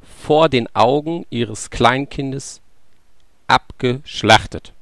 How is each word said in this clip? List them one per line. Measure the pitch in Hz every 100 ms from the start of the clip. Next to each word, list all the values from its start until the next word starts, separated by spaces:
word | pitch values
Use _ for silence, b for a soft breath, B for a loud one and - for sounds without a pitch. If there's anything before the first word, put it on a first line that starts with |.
vor | - - - 151 160
den | 131 113
Augen | - 113 143 151 170 -
ihres | 117 113 110 -
Kleinkindes | - 117 127 139 - 139 139 - - - - - - _ - - _ _
abgeschlachtet. | 127 - - 127 127 - - 107 110 98 - - -